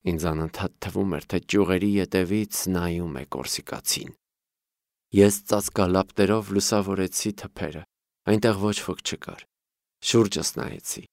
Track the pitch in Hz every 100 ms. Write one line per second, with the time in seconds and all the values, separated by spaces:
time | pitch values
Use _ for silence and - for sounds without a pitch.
0 | 92 82 82 78 80 - 98 _ 95 92
1 | 98 76 - 90 - 101 90 92 101 101
2 | 87 95 87 107 104 - 92 90 87 85
3 | 87 65 71 67 64 - - - - -
4 | - - _ _ _ _ _ _ _ _
5 | _ 101 101 101 - 104 - - 90 92
6 | 95 - 98 107 101 98 - 107 98 95
7 | 92 - 110 101 95 - 76 80 - _
8 | _ _ - 107 113 98 104 101 - 87
9 | - - - 85 - _ _ _ _ _
10 | - 117 104 - 76 - 62 - - -
11 | -